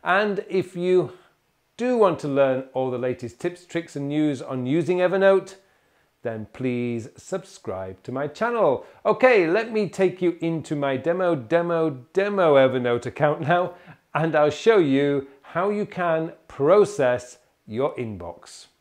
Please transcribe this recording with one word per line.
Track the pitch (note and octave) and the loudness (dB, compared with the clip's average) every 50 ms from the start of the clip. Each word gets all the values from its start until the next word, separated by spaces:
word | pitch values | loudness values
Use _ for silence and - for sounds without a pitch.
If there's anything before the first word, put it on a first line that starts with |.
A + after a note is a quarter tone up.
| - | 0
And | E3 F3 G3 G#3+ G#3 G3+ F#3 G#3 - | 0 0 0 0 0 -2 -6 -6 -4
if | F#3 F#3+ E3+ F3 - | -4 -4 -4 -4 -6
you | F3 F3 F3+ F#3 F3+ E3 A#2+ - - _ _ _ _ _ _ _ _ _ _ _ - | -6 0 2 2 2 2 0 -6 -18 _ _ _ _ _ _ _ _ _ _ _ -6
do | A3+ B3 B3+ A#3 | -2 -2 2 4
want | G#3+ F#3 E3 C3+ | 4 2 2 0
to | - D3 | -4 -2
learn | C3+ C3+ C#3 C3+ C3 B2+ C3 - - | 2 2 2 2 2 -2 -4 -6 -6
all | C3 C3 C3 | -4 -4 -2
the | B2 B2 | -4 -4
latest | B2 B2+ B2 B2 - A#2 - _ | -4 -4 -4 -6 -8 -14 -14 _
tips, | - F3 F3 F3 - | -8 -8 -8 -8 -20
tricks, | _ - E3+ E3 E3+ - | _ -8 -8 -8 -8 -10
and | D3 C#3+ C#3 | -8 -6 -4
news | C#3+ D3+ D#3 D3+ C#3+ C3+ | -2 0 0 0 0 -4
on | D3 - C3 C3 B2+ | -6 -8 -8 -6 -4
using | B2+ C#3 E3+ E3 C3+ F3+ F3+ | -2 -2 -2 0 0 0 0
Evernote, | F3+ F3+ F3 F#3+ F#3+ G3 G3 F#3+ F#3+ - - - _ _ _ _ _ _ _ _ _ _ _ _ | 0 0 2 2 4 4 4 2 0 -4 -20 -20 _ _ _ _ _ _ _ _ _ _ _ _
then | _ A#2+ A2+ A2 A2 - _ | _ -10 -8 -8 -12 -14 _
please | - B2+ C3 B2 B2 A#2+ A#2+ A#2+ A#2 G#2+ - _ - | -6 -4 -4 -2 -2 -4 -4 -4 -6 -8 -10 _ -20
subscribe | - - F#3 F#3+ - - - - _ - F#2+ F#2 F#2+ F#2+ F#2+ - _ | -14 -10 -10 -10 -10 -12 -20 -16 _ -10 -8 -8 -8 -10 -12 -14 _
to | - | -8
my | B2 C3+ C#3+ D3+ | -6 -6 -6 -6
channel. | D3 - G#3+ A#3 A#3+ A#3 G3+ D#3 B2+ - - - - - _ | -4 -4 -4 -4 0 2 2 2 2 0 -4 -14 -20 -6 _
Okay, | G3+ G#3+ G3+ - C4 B3 G#3+ F3 D#3+ | -2 0 4 4 4 6 6 4 2
let | F3 G#3+ A3+ A#3 | 0 -2 -2 -2
me | A3+ G#3+ G#3 E3 | -4 -4 -4 -4
take | - - F#3+ F#3 F3+ F#3 | -2 0 0 0 0 0
you | F3+ F3 E3 E3+ | -2 -2 -2 -2
into | D#3+ E3 E3 D#3+ C3+ - D#3 | -4 -4 -4 -4 -4 -6 -6
my | C#3+ C#3 C#3 C3+ C3 | -4 -2 -2 -2 -2
demo, | - D#3+ E3+ F#3 F#3 F3 E3+ | -2 -2 -2 0 0 0 0
demo, | C#3+ A#2+ G#2+ E3 E3+ E3+ F3 E3+ E3 E3 D#3+ D3+ B2+ B2 _ _ | -2 -2 0 0 0 0 0 -2 0 0 -2 -4 -6 -16 _ _
demo | F#3+ G3 G#3 G#3 G3 F3+ D#3+ D3 | -2 0 0 0 2 4 6 6
Evernote | C#3 C3 C3 B2 C3 B2 B2 A#2+ A#2+ - | 6 6 6 2 0 0 0 -2 -2 -4
account | B2+ - - C#3 D3+ D3+ D#3+ | -8 -4 0 0 0 0 0
now, | D#3+ C3 F3 F3 F3+ E3+ - - - - - _ _ _ _ | 0 0 0 0 0 -2 -6 -14 -20 -20 -20 _ _ _ _
and | D3 D#3 E3 D#3 | -4 -2 0 2
I'll | D#3 D3 D3+ | 2 2 2
show | D3 - - A3 A3+ G#3 | 0 0 2 4 4 4
you | E3+ C#3+ C3+ C3+ C#3+ C#3+ C#3+ C#3+ C#3 - - _ | 4 4 2 2 2 2 0 -2 -4 -6 -16 _
how | _ - - E3 F3+ G3+ | _ -10 -6 -4 -2 -2
you | G#3 G#3 G#3 | -2 -4 -6
can | - - F#3 F3+ E3+ D#3+ D#3+ D#3+ E3 - _ _ _ | -8 -6 -6 -2 -2 -2 -2 -2 -6 -10 _ _ _
process | - - C#3 D3 F3+ G#3 G#3 G3+ - - C#3+ B2 B2 A#2 - - - _ _ _ _ _ _ - | -8 -2 2 4 6 6 4 2 2 0 2 2 2 0 -4 -10 -20 _ _ _ _ _ _ -12
your | G#2+ A#2 C3 C#3+ - | -6 -4 -4 -4 -4
inbox. | - B2 A2+ G#2 F#2 E2+ E2+ E2+ - - - - - - _ _ _ | -6 -8 -8 -8 -10 -12 -12 -14 -14 -20 -20 -20 -20 -20 _ _ _